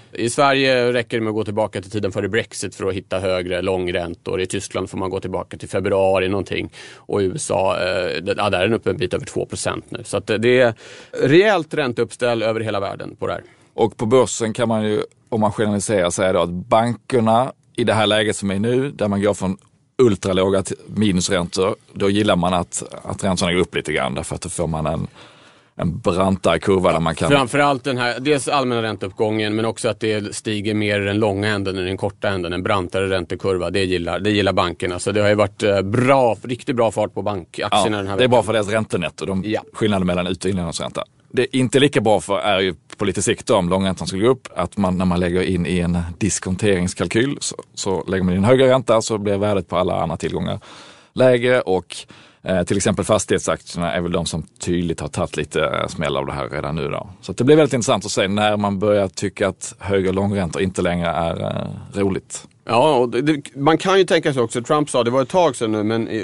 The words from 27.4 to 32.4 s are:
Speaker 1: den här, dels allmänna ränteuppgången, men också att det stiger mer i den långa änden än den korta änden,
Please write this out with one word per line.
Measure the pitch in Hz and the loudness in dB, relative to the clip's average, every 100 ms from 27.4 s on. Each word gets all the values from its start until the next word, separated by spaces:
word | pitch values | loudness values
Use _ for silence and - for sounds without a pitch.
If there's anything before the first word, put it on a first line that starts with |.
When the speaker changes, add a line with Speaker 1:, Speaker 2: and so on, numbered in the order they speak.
| 123 143 143 135 | 2 2 0 0
Speaker 1:
den | 143 123 | -4 -2
här, | 120 117 | -2 -2
dels | 131 147 156 | 0 0 0
allmänna | 143 131 117 | 0 0 0
ränteuppgången, | 113 104 101 - 110 110 107 107 | -2 -4 -6 -2 -2 0 0 0
men | 110 | -2
också | 110 120 | -2 -4
att | 107 | -2
det | 110 107 104 - | -2 -2 -4 -8
stiger | - 107 101 | -4 -4 -2
mer | 107 104 104 | 0 0 0
i | 101 | 0
den | 101 | 0
långa | 110 98 104 | 0 0 0
änden | 104 98 95 | -2 -2 -4
än | 90 | -4
den | 95 | -4
korta | 101 - 107 | -4 -4 -4
änden, | 95 | -4